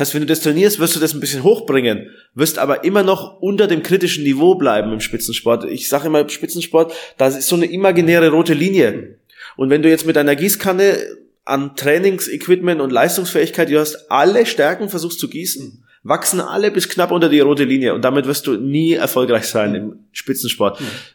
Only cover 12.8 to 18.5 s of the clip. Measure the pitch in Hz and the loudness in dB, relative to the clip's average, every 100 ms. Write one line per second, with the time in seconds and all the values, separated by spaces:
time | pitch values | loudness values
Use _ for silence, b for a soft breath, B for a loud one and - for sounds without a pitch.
12.8 | 135 120 156 180 180 170 160 - 160 151 | 0 2 2 0 -2 -2 0 0 0 2
13.8 | 151 - - 127 160 220 226 - 147 180 | 0 -6 -2 0 2 2 0 0 0 0
14.8 | 202 180 165 - 147 147 180 135 127 110 | -6 -6 -8 -8 -8 -8 -8 -8 -12 -20
15.8 | b b - 165 - 185 - 196 208 202 | b b -4 -2 -2 -4 -2 -2 0 0
16.8 | 180 - 175 170 165 147 139 143 135 135 | -2 -2 -2 2 4 4 4 2 0 0
17.8 | 123 92 127 139 131 143 - | 0 0 0 0 -2 -4 -2